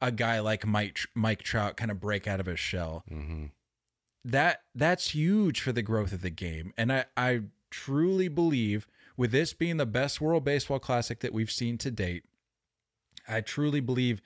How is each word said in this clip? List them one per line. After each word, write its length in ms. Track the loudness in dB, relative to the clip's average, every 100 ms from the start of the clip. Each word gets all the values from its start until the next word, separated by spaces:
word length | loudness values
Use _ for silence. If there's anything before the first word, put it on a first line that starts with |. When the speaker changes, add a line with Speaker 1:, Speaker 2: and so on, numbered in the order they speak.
Speaker 1:
a 100 | -2
guy 280 | 0 0 2
like 260 | 2 0 2
Mike, 340 | 2 0 -4 -6
Mike 300 | 0 0 0
Trout 340 | 0 0 0 -2
kinda 160 | -4
break 340 | -4 -2 -2 0
out 120 | -2
of 80 | -2
his 120 | -4
shell, 440 | -4 -4 -4 -8 -10
Speaker 2:
Mm-hmm. 340 | -8 -6 -6 -8 -12 _ _ _ _ _ _ -2
Speaker 1:
that, 380 | 2 2 0 _
that's 380 | 0 2 2 0
huge 500 | 2 4 4 4 2
for 100 | -2
the 120 | -2
growth 280 | 0 0 0
of 100 | -2
the 100 | -6
game. 420 | -4 -6 -6 -8 -2
And 160 | 0
I, 140 | 0 -2 -2
I 260 | 0 0 -2 _ _
truly 580 | -14 -2 2 4 4 2
believe, 580 | 2 4 4 2 0 -4 _ -16 -2
with 160 | 2
this 220 | 2 0
being 240 | -2 -2 0
the 80 | 0
best 340 | 0 0 0
World 240 | 2 2
Baseball 360 | 2 0 0 -4
Classic 400 | 0 0 0 -4
that 140 | -4
we've 180 | -2 -2
seen 260 | -2 -2 -2
to 120 | -4
date, 320 | -2 -2 -4 -10 _ _ _ _ _ _ _ _ -18 -4
I 140 | -4
truly 380 | -2 0 0 0
believe 420 | 0 2 2 0